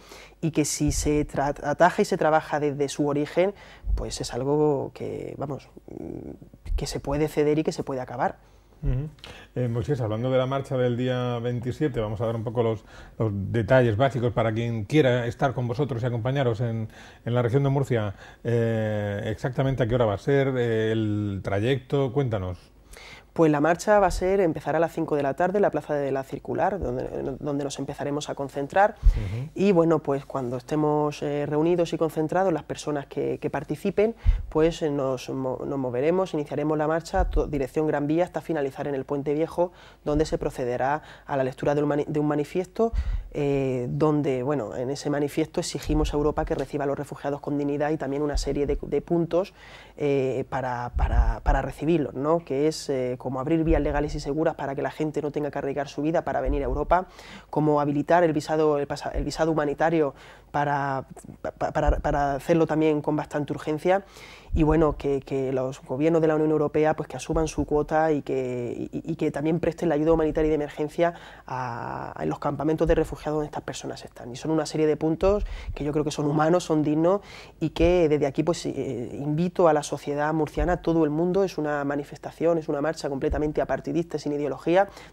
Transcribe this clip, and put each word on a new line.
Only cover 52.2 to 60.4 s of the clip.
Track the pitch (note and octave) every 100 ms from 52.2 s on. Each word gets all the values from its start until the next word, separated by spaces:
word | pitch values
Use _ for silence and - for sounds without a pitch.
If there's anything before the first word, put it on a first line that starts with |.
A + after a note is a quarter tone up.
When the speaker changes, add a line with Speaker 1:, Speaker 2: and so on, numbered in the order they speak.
| D3+ E3+
Speaker 1:
Que | E3+ C3+ D#3
es, | D#3 -
eh, | C3+ B2+ B2+ B2+
como | C3
abrir | C3 E3
vías | D#3+ D3+
legales | D3 C#3+ D3
y | D3+
seguras | D3 C#3+ D#3+
para | - C#3 C#3
que |
la | C3+
gente | - D#3 D3
no | D3
tenga | D3 D3
que | C#3
arriesgar | C#3 C#3 C#3
su | -
vida | D3+ E3
para | C#3 C3
venir | C3 C#3+
a | B2+
Europa, | D3 D3 F3 F3+ - - - -
como | D3+ D3+ D3
habilitar | C#3+ C#3+ C#3+ E3+
el | E3+
visado, | D3+ - D#3 D3+ C#3+
el | C#3+
pasa-, | C#3+ B2+
el | -
visado | D3 - D#3+
humanitario | D3+ D3 C#3+ D#3+ E3 C#3+ - - -